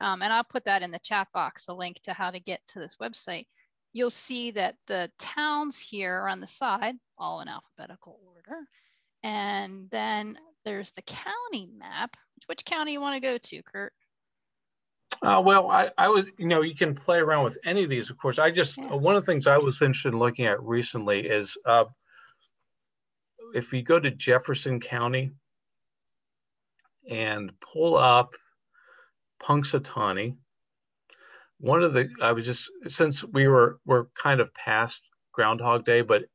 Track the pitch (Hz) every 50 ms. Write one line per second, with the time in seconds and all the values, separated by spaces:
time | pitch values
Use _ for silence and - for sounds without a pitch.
0 | 202 202 190 180 190 214 226 233 240 _ - 247 - 208 196 190 180 175 170 175
1 | - - 220 196 190 - - 180 156 - - - - - 180 180 180 175 180 -
2 | - 202 180 - 185 180 185 180 175 196 180 - _ - - 190 156 165 - -
3 | 220 233 220 - - - 175 - - _ _ _ _ _ _ _ _ _ - 226
4 | 247 240 - - - - 254 240 240 233 202 208 185 - - _ _ - 202 180
5 | 175 170 _ - - - - 294 302 302 294 294 302 294 269 - - - 214 202
6 | 190 180 180 185 196 196 190 185 185 - - - 269 240 196 - 202 226 254 247
7 | _ _ _ - 165 165 170 160 156 147 - - - _ _ - 160 - 185 -
8 | _ 175 - 214 190 180 175 170 165 202 294 330 294 - _ _ _ _ _ _
9 | _ _ _ _ - 214 214 208 202 208 202 196 202 190 190 196 190 185 - 220
10 | 214 220 214 214 208 214 214 - 320 330 _ _ - 214 202 196 196 - - 190
11 | - - - - - 370 415 480 494 466 349 214 185 175 220 - - 95 - 160
12 | 226 247 _ _ _ _ _ _ _ - - - - - 349 311 302 302 294 285
13 | 285 285 277 269 254 262 247 240 - - - 156 - _ - 196 202 - - _
14 | _ _ _ _ _ _ _ _ _ _ _ _ _ _ _ _ _ _ _ _
15 | _ - - - - - 196 190 185 190 196 190 185 - 190 185 190 - - -
16 | 180 202 214 196 196 196 - - 170 170 170 156 156 165 151 - 175 156 143 143
17 | - - 170 170 160 151 156 147 135 113 - - - 170 180 202 185 151 135 120
18 | 104 - 123 - - 131 120 151 156 165 170 175 156 - - - - - - 143
19 | 143 180 202 202 - 185 165 139 139 - 139 147 143 135 127 - 147 135 131 -
20 | - 135 117 117 120 120 120 - 120 107 101 - - 110 117 120 117 - - 113
21 | 104 104 101 98 - 90 110 104 101 95 - - - 120 117 117 110 117 - _
22 | _ _ _ _ - _ _ _ _ _ _ _ _ _ _ _ _ _ _ _
23 | _ _ _ _ _ _ _ - - - - 123 120 - 135 127 120 - 165 -
24 | 143 143 143 - - 127 123 127 - - 135 - - 139 127 120 - - 120 120
25 | 117 123 127 131 135 135 - _ _ _ _ _ _ _ _ _ _ _ _ _
26 | _ _ _ _ _ _ _ _ _ _ _ _ _ _ _ _ _ _ _ _
27 | _ - 113 110 110 107 107 104 101 92 - _ - - - 156 165 170 160 135
28 | 127 127 120 123 - - - - _ _ _ _ _ _ _ _ _ _ _ -
29 | _ _ _ _ _ _ _ - - - 143 147 143 - - 135 139 - - 117
30 | 107 98 92 95 107 120 131 - _ _ _ _ _ _ _ _ _ _ _ _
31 | _ _ _ _ _ - - - _ _ _ _ 135 123 151 170 175 160 135 123
32 | 131 - - - 123 117 117 117 117 127 120 - - - - 349 247 160 - -
33 | 165 151 139 - - - 196 135 135 135 135 127 117 117 - - - 139 131 123
34 | 117 - - - - 143 139 123 110 - _ - - 117 110 110 117 117 - -
35 | _ _ _ _ _ _ - - 110 110 113 113 117 117 117 117 117 123 120 120
36 | 117 107 110 101 - -